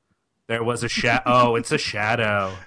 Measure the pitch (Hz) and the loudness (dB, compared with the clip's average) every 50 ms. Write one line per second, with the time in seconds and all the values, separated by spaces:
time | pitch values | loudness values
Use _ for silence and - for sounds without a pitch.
0 | _ _ _ _ _ _ _ _ _ - 117 117 117 117 120 117 120 117 - - | _ _ _ _ _ _ _ _ _ -6 -4 -4 -2 -2 -2 -2 -4 -4 -4 0
1 | 107 120 117 127 - 123 123 127 123 120 117 117 113 - 156 139 - - - 107 | 0 2 2 2 2 2 4 4 4 4 4 0 -2 -2 -4 -4 -4 -4 -4 -4
2 | 104 107 117 117 113 107 104 101 98 95 98 92 - | -2 -2 0 0 0 0 0 0 -2 -4 -6 -10 -16